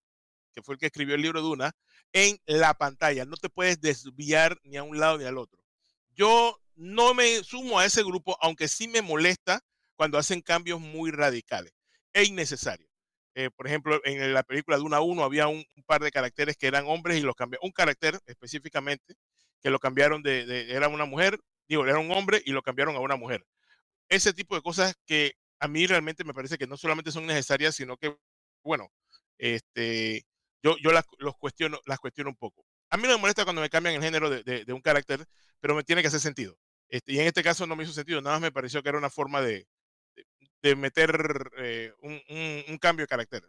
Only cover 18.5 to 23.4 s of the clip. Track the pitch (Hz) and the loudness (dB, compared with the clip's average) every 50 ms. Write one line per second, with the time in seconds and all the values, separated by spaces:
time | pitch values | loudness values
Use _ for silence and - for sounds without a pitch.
18.5 | 151 147 - 160 - 147 139 143 143 143 _ - - _ _ _ _ _ _ _ | -12 -12 -12 -8 -6 -6 -4 -4 -6 -6 _ -14 -20 _ _ _ _ _ _ _
19.5 | _ _ - 139 135 131 - 135 131 135 139 147 156 151 147 143 135 127 120 120 | _ _ -2 0 0 0 0 0 2 4 4 4 4 2 0 0 -2 -2 -2 -4
20.5 | 123 123 117 117 127 135 143 147 151 151 151 143 135 151 180 196 202 - _ _ | -4 -6 -4 -4 -2 0 0 0 0 -2 -4 -4 0 2 2 2 2 0 _ _
21.5 | _ _ _ - 151 151 135 131 139 156 160 165 180 190 196 190 202 214 - 135 | _ _ _ -2 0 2 2 4 2 2 2 0 0 -2 2 2 2 0 0 0
22.5 | 135 135 - 135 123 131 139 156 151 131 127 135 139 131 117 120 123 101 | -4 -4 -4 -4 -2 -2 0 0 -2 -2 -2 -2 -2 -4 -4 -4 -6 -6